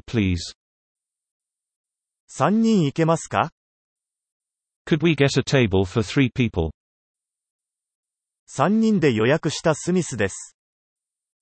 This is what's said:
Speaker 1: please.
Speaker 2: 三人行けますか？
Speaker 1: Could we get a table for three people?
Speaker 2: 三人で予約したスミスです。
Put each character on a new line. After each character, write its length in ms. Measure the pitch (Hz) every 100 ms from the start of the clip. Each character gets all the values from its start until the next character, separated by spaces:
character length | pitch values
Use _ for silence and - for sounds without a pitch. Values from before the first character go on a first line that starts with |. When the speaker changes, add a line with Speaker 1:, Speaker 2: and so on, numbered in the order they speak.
| -
Speaker 1:
please. 300 | 120 98 85 - - _ _ _ _ _ _ _ _ _ _ _ _ _ _ _ _ _
Speaker 2:
三 340 | - 147 214
人 220 | 226 214
行 100 | 143
け 100 | -
ま 120 | 160 165
す 60 | -
か？ 240 | 101 143 _ _ _ _ _ _ _ _ _ _ _ _ _ -
Speaker 1:
Could 180 | 156
we 100 | 170
get 220 | 151 139 139
a 60 |
table 420 | - 139 117 95
for 220 | 98 120 107
three 240 | 143 127
people? 400 | - 113 - 80 - _ _ _ _ _ _ _ _ _ _ _ _ _ _ _ _ _
Speaker 2:
三 320 | - 151 220
人 220 | 220 202
で 120 | 151
予 140 | 107 117
約 240 | 160 156
し 100 | -
た 140 | 165
ス 180 | 151 -
ミ 120 | 180
ス 120 | 156 110
で 120 | 98
す。 280 | - - _ _ _ _ _ _ _ _ _